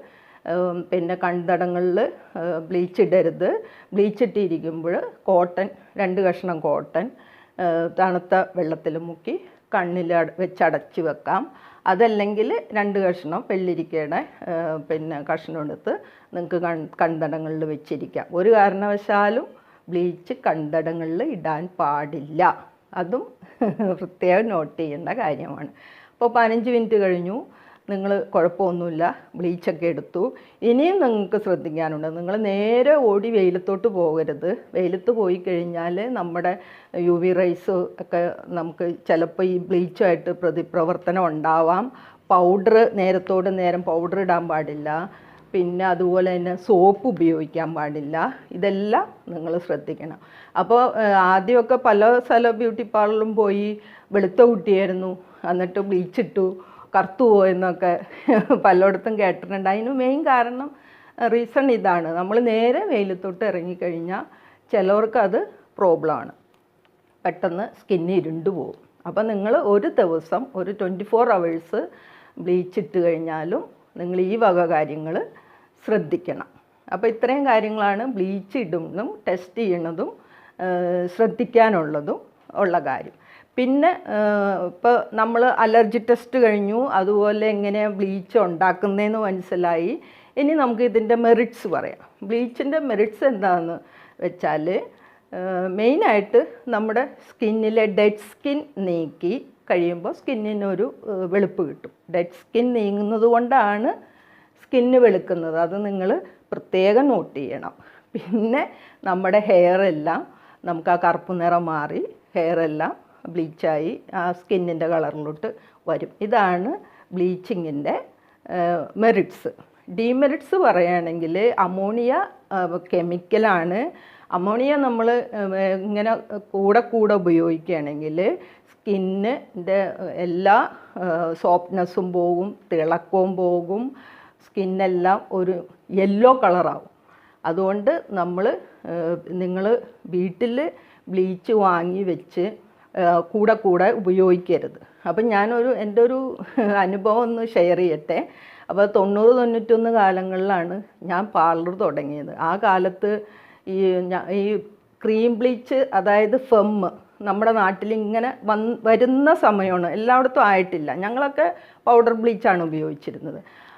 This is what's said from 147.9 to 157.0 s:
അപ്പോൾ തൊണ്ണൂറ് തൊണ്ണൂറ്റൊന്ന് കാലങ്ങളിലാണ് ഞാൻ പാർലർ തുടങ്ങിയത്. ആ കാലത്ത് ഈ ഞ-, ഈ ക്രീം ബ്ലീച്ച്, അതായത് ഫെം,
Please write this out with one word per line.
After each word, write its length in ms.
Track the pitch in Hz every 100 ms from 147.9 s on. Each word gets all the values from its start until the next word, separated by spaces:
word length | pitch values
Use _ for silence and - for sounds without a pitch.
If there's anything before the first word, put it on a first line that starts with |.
| 151 - 175 320 - - - -
അപ്പോൾ 200 | 175 202
തൊണ്ണൂറ് 380 | 208 190 202 226 254
തൊണ്ണൂറ്റൊന്ന് 540 | 240 226 226 226 226
കാലങ്ങളിലാണ് 840 | 226 196 185 185 185 190 190 170 190 208 -
ഞാൻ 200 | 175 180 208
പാർലർ 480 | 190 165 165 170 180
തുടങ്ങിയത്. 560 | 190 147 143 147 143 147
ആ 100 | 160 190
കാലത്ത് 560 | 214 185 185 185 208 208 - - - - -
ഈ 120 | 190 190 185
ഞ-, 240 | 180 180 -
ഈ 100 | 196 202 208 - - _ _
ക്രീം 320 | 214 214 233 220
ബ്ലീച്ച്, 400 | 247 240 - 269 269
അതായത് 420 | 196 190 208 214 254
ഫെം, 280 | 254 220 208 208 180 -